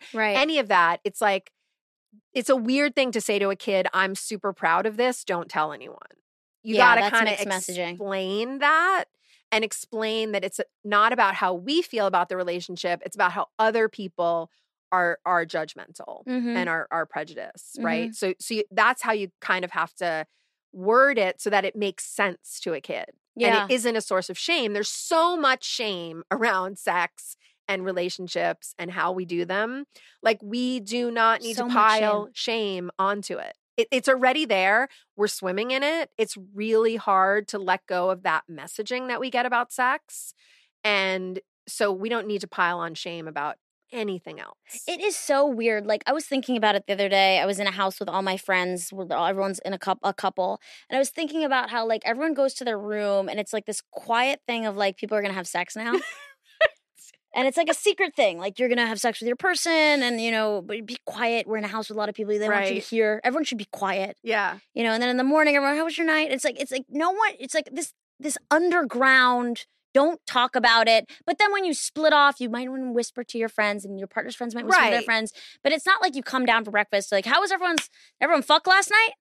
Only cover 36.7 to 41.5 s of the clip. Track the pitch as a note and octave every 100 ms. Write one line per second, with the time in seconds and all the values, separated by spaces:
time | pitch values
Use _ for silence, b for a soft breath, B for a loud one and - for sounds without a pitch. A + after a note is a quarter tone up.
36.7 | A3 A3+ A3+ G#3+ F#3+ F#3+ G#3 G3+ G#3 F#3
37.7 | F#3+ - F3+ F#3 F#3 F#3 D#3 - D#3 D3+
38.7 | - G#3 B3 B3+ A#3+ B3+ A#3+ B3 A#3+ B3
39.7 | - B3+ D4+ - - - b b b b
40.7 | _ G#3+ G3+ F#3+ F#3+ F#3 F#3 -